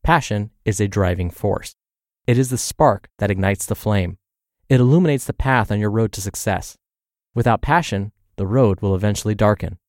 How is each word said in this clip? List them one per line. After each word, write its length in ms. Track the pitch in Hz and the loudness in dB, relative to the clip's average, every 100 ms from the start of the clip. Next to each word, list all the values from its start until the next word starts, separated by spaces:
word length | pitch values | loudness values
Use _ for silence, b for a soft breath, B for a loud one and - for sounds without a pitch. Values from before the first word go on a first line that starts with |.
Passion 480 | - 165 - 104 104 _ - | 2 0 0 -4 -6 _ -4
is 120 | 101 | -2
a 100 | 104 | -2
driving 420 | 101 92 90 87 | 0 0 0 -4
force. 440 | - 104 - - _ _ _ _ _ - | -2 -4 -4 -6 _ _ _ _ _ 0
It 100 | 120 | 2
is 140 | 127 | 2
the 80 | 123 | -2
spark 500 | - - 151 98 - - | -6 2 2 2 -8 -4
that 140 | 104 | -2
ignites 340 | 95 95 101 | 0 0 -2
the 100 | - | -6
flame. 440 | 104 107 101 90 95 _ _ _ _ _ | -6 -2 -2 -2 -8 _ _ _ _ _
It 120 | 131 | 4
illuminates 460 | 123 160 175 139 - | 6 4 4 0 -4
the 60 | |
path 380 | - 135 127 104 | -4 0 2 2
on 80 | 104 | 0
your 140 | 104 | 0
road 180 | 107 110 | 0 -2
to 100 | - | -2
success. 560 | 98 - - 92 - - _ _ _ _ _ 120 | -8 -6 -4 -4 -6 -18 _ _ _ _ _ -2
Without 260 | 117 110 | 0 0
passion, 480 | - 165 - 101 101 _ _ | 2 0 0 -6 -6 _ _
the 140 | - 98 | -8 -2
road 320 | 123 117 92 | 2 2 2
will 160 | 101 95 | 0 0
eventually 400 | 104 101 107 104 | 0 -2 -4 0
darken. 420 | 104 104 82 92 | 2 0 -4 -10